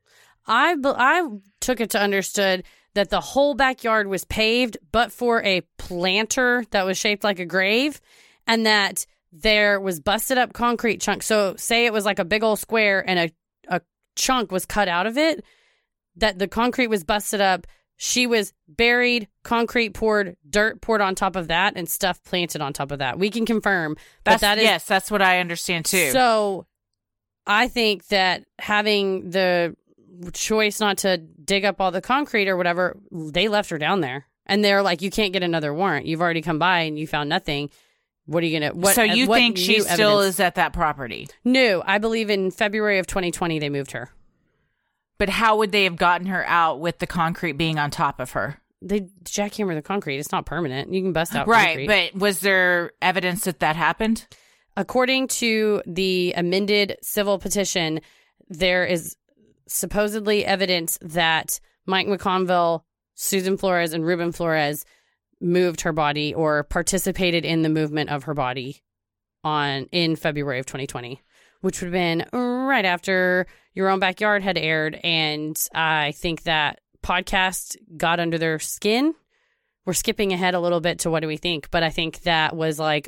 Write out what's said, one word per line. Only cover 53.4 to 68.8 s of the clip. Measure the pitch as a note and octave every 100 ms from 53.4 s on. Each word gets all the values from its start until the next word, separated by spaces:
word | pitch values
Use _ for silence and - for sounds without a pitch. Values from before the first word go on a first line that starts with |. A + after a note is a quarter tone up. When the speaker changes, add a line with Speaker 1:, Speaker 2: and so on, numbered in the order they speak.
Speaker 2:
that | F#3+ -
that | D#3+ D#3+
happened? | D#3 - A3 A3+ - - _ _ _ -
Speaker 1:
According | F#3 B3+ B3+ C4 C4
to | - A#3 A3 G#3+ G3+ -
the | E3+ F#3+ F#3 F3 F3
amended | F3 F#3 G3+ G#3 G3+ -
civil | - G#3 G3+ G3
petition, | G3 G#3 F#3+ F#3 D#3+ D#3+ - _ _ _ -
there | D#3+ F3+ F3+
is | F3 F3 - - _ _ _ _ -
supposedly | - F3+ G3+ G#3 G#3+ G#3 G#3
evidence | - F#3+ F#3+ F3 E3 -
that | F3 E3 E3 D#3+ - - _ _ -
Mike | F#3+ G3+
McConville, | F#3+ G3+ F#3 F3+ F3+ E3+ E3 _ _ _
Susan | - - G3 F#3 F#3+
Flores, | G3 F3 E3+
and | E3
Ruben | D#3+ F3 E3+
Flores | E3 E3+ D#3+ D3 D3 - _ _ _ _ -
moved | F3 F3+ F3+ D#3+
her | F3
body | D#3+ D3 D3 D3
or | D#3+ D#3 D3
participated | D3 F3+ E3+ F#3 F#3+ F#3 F#3 E3+ D3+
in | E3
the | D#3+
movement | D#3 D3+ D3+ D3
of | C#3+
her | C3+
body | D3 B2+ C3 B2+ -